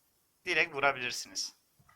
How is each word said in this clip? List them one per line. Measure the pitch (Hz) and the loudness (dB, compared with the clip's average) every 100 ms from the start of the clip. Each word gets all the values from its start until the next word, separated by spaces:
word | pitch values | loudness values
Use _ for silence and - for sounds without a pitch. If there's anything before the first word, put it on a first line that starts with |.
| _ _ _ _ 180 | _ _ _ _ 0
Direkt | 160 170 139 | 2 2 4
vurabilirsiniz. | 139 135 123 - 101 95 - _ _ _ - | 2 2 -4 -6 -8 -8 -8 _ _ _ -20